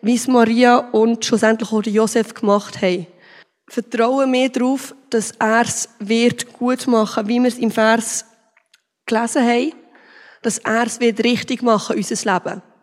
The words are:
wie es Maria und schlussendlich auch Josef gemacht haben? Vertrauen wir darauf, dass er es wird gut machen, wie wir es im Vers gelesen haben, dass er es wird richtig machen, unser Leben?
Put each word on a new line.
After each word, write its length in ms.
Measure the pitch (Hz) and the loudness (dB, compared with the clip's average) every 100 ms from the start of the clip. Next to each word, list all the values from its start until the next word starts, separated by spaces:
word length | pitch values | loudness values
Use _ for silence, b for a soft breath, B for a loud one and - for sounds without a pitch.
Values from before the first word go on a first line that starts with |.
wie 120 | 208 | 0
es 120 | 240 247 | 0 2
Maria 520 | 254 226 233 247 240 | 4 4 4 6 4
und 460 | 240 220 226 233 | 2 2 2 0
schlussendlich 480 | - 220 220 220 226 | 0 2 2 0 -2
auch 100 | 220 | -4
Josef 520 | 214 214 220 240 220 | 0 0 0 0 -2
gemacht 460 | - 208 202 202 - | -4 0 0 0 -4
haben? 240 | 196 180 165 b b b b _ _ | -2 -2 -6 b b b b _ _
Vertrauen 640 | - - 240 233 262 269 | -10 -8 0 0 2 2
wir 160 | 254 262 | 2 0
darauf, 460 | 262 247 269 - - _ | 0 0 -2 -6 -18 _
dass 220 | 226 214 - | -4 -4 -4
er 240 | 220 226 | 0 2
es 260 | 233 - - _ | 0 -4 -10 _
wird 540 | 202 226 240 240 - | -2 2 2 0 -10
gut 340 | - 247 254 - | -6 -4 -2 0
machen, 400 | 233 214 - 208 | 0 2 -2 -2
wie 120 | 240 | 2
wir 80 | 247 | 0
es 100 | 240 | 0
im 120 | 233 | -2
Vers 540 | - 220 226 226 - - _ _ _ _ _ _ _ - | 2 2 2 0 -8 -12 _ _ _ _ _ _ _ -4
gelesen 400 | 220 233 294 240 | -4 -2 0 2
haben, 260 | 240 277 - - B B B B B | 2 -2 -6 -20 B B B B B
dass 160 | 233 - | -6 -4
er 280 | - 220 233 | -2 -2 -2
es 140 | - | 0
wird 240 | 240 214 | -2 0
richtig 380 | 233 240 - 254 | 0 0 -4 -4
machen, 340 | 247 214 - 220 | 0 0 0 -4
unser 360 | 196 220 220 | -4 -4 -2
Leben? 300 | 185 160 190 - _ | -2 -4 -12 -16 _